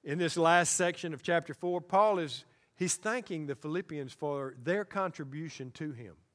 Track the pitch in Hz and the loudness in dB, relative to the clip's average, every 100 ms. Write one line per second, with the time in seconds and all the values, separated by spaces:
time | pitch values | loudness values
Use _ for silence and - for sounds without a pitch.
0 | 285 156 170 170 165 175 170 - 175 - | -4 0 0 4 8 8 6 2 0 0
1 | 175 143 - 170 - 139 180 175 170 190 | -8 -6 2 2 2 -6 -2 -2 2 4
2 | 214 196 156 110 - _ _ _ 180 - | 6 4 0 -6 -14 _ _ _ -2 0
3 | 220 247 220 170 147 131 151 165 185 151 | -2 -4 -4 -6 -6 -6 -4 -6 -4 -8
4 | 135 - 147 143 135 127 123 196 202 196 | -8 -6 -4 -4 -6 -6 -2 -2 -2 -4
5 | 190 165 139 147 160 - 131 - 156 120 | -4 -4 -10 -8 -10 -10 -12 -8 -10 -10
6 | 110 78 _ | -14 -18 _